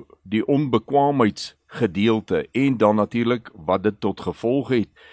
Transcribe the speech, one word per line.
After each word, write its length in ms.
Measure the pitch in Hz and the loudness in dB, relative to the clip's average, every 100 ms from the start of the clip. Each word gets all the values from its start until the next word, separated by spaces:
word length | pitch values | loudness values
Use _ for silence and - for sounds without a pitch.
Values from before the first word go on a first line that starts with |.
| - _ | -12 _
die 220 | 95 107 - | -4 -2 2
onbekwaamheidsgedeelte 2000 | 143 147 117 - 139 143 139 107 - - - _ - 117 85 110 113 - 85 - | 0 2 0 2 2 2 2 0 0 -10 -16 _ -2 -2 2 2 0 0 -4 -2
en 240 | 120 139 120 | 0 0 4
dan 200 | 104 107 | 4 4
natuurlik 540 | 104 120 117 123 - - 78 | 0 -2 -2 -2 -6 -10 -4
wat 160 | 95 | 0
dit 180 | 101 104 | 0 -2
tot 200 | 104 95 | -4 -4
gevolg 480 | 92 85 113 135 127 | -6 -4 -2 -2 0
het 200 | 127 98 _ - | -2 -2 _ -20